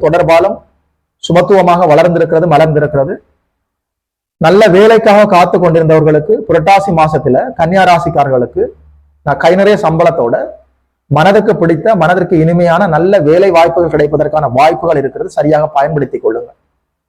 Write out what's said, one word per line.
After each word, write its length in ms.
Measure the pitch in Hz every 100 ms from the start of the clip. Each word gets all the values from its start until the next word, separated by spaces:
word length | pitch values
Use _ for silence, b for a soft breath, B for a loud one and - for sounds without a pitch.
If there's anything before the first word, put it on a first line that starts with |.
| 156
தொடர்பாலும் 500 | 160 262 165 208 - _ _ _ _ _ _
சுபத்துவமாக 600 | - 170 180 196 180 175 175
வளர்ந்திருக்கிறது, 560 | 147 175 170 165 160 170 147
மலர்ந்திருக்கிறது. 580 | 160 147 143 143 139 233 _ _ _ _ _ _ _ _ _ _ _ -
நல்ல 220 | 165 196 220
வேலைக்காக 540 | 185 220 226 220 202 208
காத்து 240 | 180 180 175
கொண்டிருந்தவர்களுக்கு 760 | 175 165 160 160 156 151 151 220 -
புரட்டாசி 440 | 165 160 196 196 160
மாசத்துல 460 | 156 156 139 123 247 -
கன்னியா 240 | 165 190 180
ராசிக்காரர்களுக்கு 760 | 170 160 160 139 131 120 175 214 - _ _ _ _ 147
நான் 120 | 135
கை 80 | 165 185
நிறைய 180 | 196 214
சம்பளத்தோட 500 | 165 160 165 156 120 - - - _ _ _ _ - 143
மனதுக்கு 360 | 180 208 208 185
பிடித்த, 260 | 165 160 220 208
மனதிற்கு 320 | 160 185 180 165
இனிமையான 380 | 160 175 175 170 202
நல்ல 260 | 151 180 202 147
வேலை 200 | 170 190 165
வாய்ப்புகள் 360 | 170 175 165
கிடைப்பதற்கான 540 | 151 147 151 147 156 135 123
வாய்ப்புகள் 420 | 196 - 165 147
இருக்கிறது. 280 | 135 - 185 -
சரியாக 280 | 147 151 151 143
பயன்படுத்திக் 480 | 147 156 147 127
கொள்ளுங்க. 260 | 110 113 120 _ _ _ _ _